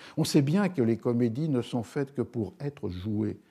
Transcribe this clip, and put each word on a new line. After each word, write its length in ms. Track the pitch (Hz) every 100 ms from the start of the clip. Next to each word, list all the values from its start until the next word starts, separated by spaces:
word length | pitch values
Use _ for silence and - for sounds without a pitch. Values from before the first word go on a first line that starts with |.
| - -
On 80 |
sait 180 | 160 165
bien 280 | 139 180 196
que 100 | 180
les 160 | 113 113
comédies 540 | 123 120 120 113 160
ne 100 | 131
sont 220 | 117 127
faites 320 | 107 - 139
que 80 | 139
pour 320 | 117 120 98 -
être 300 | 143 139 98
jouées. 500 | 90 92 104 107 - -